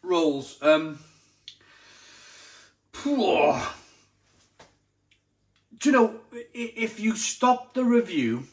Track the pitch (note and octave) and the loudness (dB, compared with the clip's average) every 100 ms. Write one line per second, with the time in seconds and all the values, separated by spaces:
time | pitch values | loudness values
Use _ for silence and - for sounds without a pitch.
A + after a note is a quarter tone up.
0 | F4 F3 D#3 C#3 C3 - D3+ D#3 D#3 C#3+ | 0 0 2 -2 -8 -2 2 2 0 -12
1 | - _ _ _ - - _ - - - | -20 _ _ _ -20 -20 _ -20 -20 -20
2 | - - - - - - _ _ _ - | -20 -20 -20 -20 -20 -20 _ _ _ -8
3 | C#4+ C#4+ G3+ - - - - - - _ | -2 0 2 2 2 2 -4 -12 -20 _
4 | _ _ _ _ _ _ - _ _ _ | _ _ _ _ _ _ -20 _ _ _
5 | _ _ _ _ _ _ _ A3+ - C4 | _ _ _ _ _ _ _ -2 2 4
6 | A3+ - - A#3+ - A#3+ A#3 - A3 - | 4 0 -18 -18 -16 -10 -10 -6 -6 -4
7 | A3 A3 - - B3 B3 - B3+ B3 A#3+ | -4 -2 -6 0 2 0 -2 -2 2 2
8 | - D#3+ A#2 A#2+ - | 2 -2 -2 -4 -8